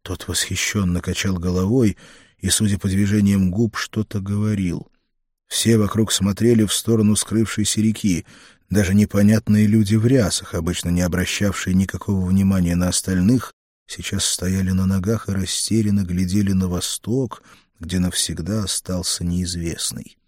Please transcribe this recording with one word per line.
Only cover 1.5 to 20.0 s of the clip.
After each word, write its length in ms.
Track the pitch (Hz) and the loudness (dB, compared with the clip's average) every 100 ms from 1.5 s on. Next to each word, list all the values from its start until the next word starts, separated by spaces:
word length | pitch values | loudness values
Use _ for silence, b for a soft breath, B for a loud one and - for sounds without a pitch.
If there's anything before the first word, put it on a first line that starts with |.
| 90 95 131 110 - B B B B | -2 0 2 2 0 B B B B
и, 120 | 98 | -4
судя 280 | - 107 98 | 0 0 0
по 100 | 98 | -2
движениям 640 | 95 101 107 101 101 92 | 0 2 2 2 2 0
губ, 260 | 92 117 - | 0 -2 -4
что-то 420 | - 110 107 107 | -6 -6 -6 -6
говорил. 720 | 95 104 107 104 92 82 - _ _ _ _ _ _ | -4 -2 -2 -2 -2 -4 -10 _ _ _ _ _ _
Все 300 | - 110 113 | -2 2 4
вокруг 340 | 101 107 107 | 2 0 0
смотрели 540 | - 95 98 113 117 104 | 0 0 2 4 4 4
в 80 | |
сторону 420 | - - 113 104 104 | 0 0 4 4 2
скрывшейся 680 | - 110 110 - 101 - | 0 0 0 -2 -2 0
реки. 440 | 107 104 104 85 - B B B _ | 0 0 0 -2 -4 B B B _
Даже 240 | 98 92 | 0 4
непонятные 720 | 101 104 101 104 107 - 107 107 | 4 4 4 6 4 4 4 4
люди 300 | 110 101 110 | 4 4 2
в 100 | 117 | 4
рясах, 480 | 131 98 - - 92 | 4 2 -2 -6 -4
обычно 340 | 82 87 87 | -4 -4 -2
не 120 | 87 | 0
обращавшие 720 | 90 92 87 - 104 - - | 0 0 -2 0 -2 -2 0
никакого 520 | 92 95 95 - 98 90 | 2 0 -2 -4 -2 2
внимания 500 | 95 98 95 87 87 | 4 4 2 2 2
на 140 | 90 | 0
остальных, 640 | - - 92 92 123 - _ _ _ _ | -2 -2 2 4 2 -2 _ _ _ _
сейчас 380 | - - 98 - | -12 -6 -4 -4
стояли 460 | - 90 95 92 | -2 -2 0 0
на 140 | 92 95 | 0 2
ногах 440 | 95 95 110 - | 0 0 -2 -2
и 20 | |
растерянно 720 | 98 92 - - 110 104 101 | -4 -4 -6 -2 0 2 0
глядели 480 | 90 90 92 101 98 | 0 -2 0 0 2
на 160 | 95 92 | 0 0
восток, 760 | 87 - - - 123 123 - b b b _ | -4 -6 -8 -4 -2 -4 -8 b b b _
где 200 | 82 92 | -6 -2
навсегда 640 | 90 - - 85 82 107 | 0 -2 -6 -6 -4 -4
остался 600 | 95 - - 92 87 - | -4 -6 -6 -6 -4 -4
неизвестный. 960 | 87 87 87 87 85 76 - - | -2 -2 -4 -6 -6 -6 -8 -8